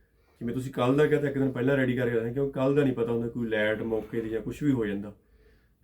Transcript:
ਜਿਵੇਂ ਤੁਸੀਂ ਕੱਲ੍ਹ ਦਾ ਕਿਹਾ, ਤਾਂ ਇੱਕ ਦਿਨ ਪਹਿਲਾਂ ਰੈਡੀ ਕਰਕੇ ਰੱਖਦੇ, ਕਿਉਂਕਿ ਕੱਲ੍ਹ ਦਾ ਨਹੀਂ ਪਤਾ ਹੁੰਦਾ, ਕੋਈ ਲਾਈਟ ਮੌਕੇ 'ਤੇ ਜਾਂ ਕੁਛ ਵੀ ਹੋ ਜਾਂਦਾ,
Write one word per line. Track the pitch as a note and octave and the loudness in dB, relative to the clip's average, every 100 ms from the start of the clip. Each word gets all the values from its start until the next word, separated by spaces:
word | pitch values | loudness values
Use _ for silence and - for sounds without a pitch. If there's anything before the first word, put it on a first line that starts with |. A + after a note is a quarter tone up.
| _ _ _ - | _ _ _ -10
ਜਿਵੇਂ | A#2 | -6
ਤੁਸੀਂ | B2+ B2+ | -4 -4
ਕੱਲ੍ਹ | - B2+ C#3 | 0 2 4
ਦਾ | D3+ | 4
ਕਿਹਾ, | D3 | 4
ਤਾਂ | C#3 | 0
ਇੱਕ | C3+ | 0
ਦਿਨ | C3 | 0
ਪਹਿਲਾਂ | B2 B2+ C#3 | 0 2 2
ਰੈਡੀ | B2 A#2+ | 2 0
ਕਰਕੇ | A#2+ A#2 | 0 0
ਰੱਖਦੇ, | A#2 | -2
ਕਿਉਂਕਿ | B2 C#3 | -2 -2
ਕੱਲ੍ਹ | C3+ C3 C#3+ | 0 2 4
ਦਾ | |
ਨਹੀਂ | C3 | 2
ਪਤਾ | A#2 A#2 | 2 0
ਹੁੰਦਾ, | A#2 A#2 | 0 -2
ਕੋਈ | A#2+ A2+ | -4 -2
ਲਾਈਟ | G#2+ G#2+ G#2+ | 0 0 0
ਮੌਕੇ | A2+ A2 G#2+ A2+ | -2 -4 -4 -4
'ਤੇ | A2 | -4
ਜਾਂ | A2 | -4
ਕੁਛ | G#2+ - | -6 -4
ਵੀ | D3 | 0
ਹੋ | B2 G#2+ | 0 0
ਜਾਂਦਾ, | G2+ G2+ - _ _ _ _ _ _ | -4 -6 -14 _ _ _ _ _ _